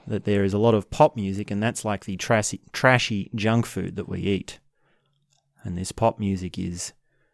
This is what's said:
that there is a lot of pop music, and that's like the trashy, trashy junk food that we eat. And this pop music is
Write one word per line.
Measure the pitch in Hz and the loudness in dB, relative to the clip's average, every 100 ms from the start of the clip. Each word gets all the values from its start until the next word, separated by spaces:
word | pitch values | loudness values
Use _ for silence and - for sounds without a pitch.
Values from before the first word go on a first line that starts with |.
| - | -6
that | 104 | -4
there | 104 101 | 0 2
is | 98 | 2
a | 101 | 4
lot | 117 | 4
of | 110 - | 4 2
pop | - 151 117 | 4 4 4
music, | 98 98 107 | -4 -4 -4
and | 101 | -2
that's | 110 - 107 | -2 -2 -4
like | 101 - | -4 -4
the | 95 | -6
trashy, | - 110 - - _ | 0 2 0 -6 _
trashy | - 131 123 - 104 95 113 | 0 4 4 2 -4 -6 -2
junk | 110 117 110 | 2 2 2
food | 98 92 92 | -2 -6 -6
that | - | -8
we | 92 | -4
eat. | 92 98 - - _ _ _ _ _ _ _ _ _ _ | 0 -2 -4 -16 _ _ _ _ _ _ _ _ _ _
And | 98 90 | -8 -6
this | 92 | -6
pop | - 113 - | 0 0 2
music | 101 95 90 - | 0 -2 -4 -6
is | 92 87 - - _ _ _ | -6 -6 -10 -14 _ _ _